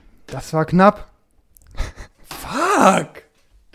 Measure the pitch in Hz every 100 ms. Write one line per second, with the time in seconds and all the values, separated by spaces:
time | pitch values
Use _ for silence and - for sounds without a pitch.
0 | _ _ - 123 - 156 156 175 196 202
1 | - _ _ _ _ _ - - - -
2 | - _ - - - 233 349 392 208 180
3 | 151 - _ _ _ _ _